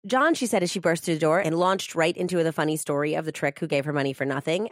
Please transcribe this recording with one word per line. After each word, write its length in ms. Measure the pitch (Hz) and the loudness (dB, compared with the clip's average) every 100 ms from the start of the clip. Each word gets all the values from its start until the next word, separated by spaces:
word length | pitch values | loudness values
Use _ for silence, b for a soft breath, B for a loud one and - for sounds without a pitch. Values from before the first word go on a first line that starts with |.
| 196 | -2
"John," 280 | 254 302 | 2 4
she 120 | 330 233 | 2 0
said 160 | 214 | 0
as 80 | 175 | 0
she 80 | 196 | 0
burst 260 | 170 165 | 0 0
through 100 | - | 0
the 60 | 156 | 0
door 200 | 156 170 | 2 2
and 180 | 180 165 | 2 2
launched 360 | 180 190 - | 2 2 -2
right 200 | - 165 | 0 0
into 300 | 170 175 180 | 0 -2 0
the 80 | 160 | 0
funny 240 | 156 156 156 | 0 0 -2
story 380 | - 143 151 | -2 -2 0
of 100 | 156 | -2
the 80 | 160 | -4
trick 260 | - 143 - | -4 -4 -4
who 80 | 160 | -2
gave 200 | 143 143 | -2 0
her 80 | |
money 180 | 147 139 | -2 -2
for 140 | 131 139 | -2 -2
nothing. 420 | 135 160 175 220 | -2 -2 -2 -2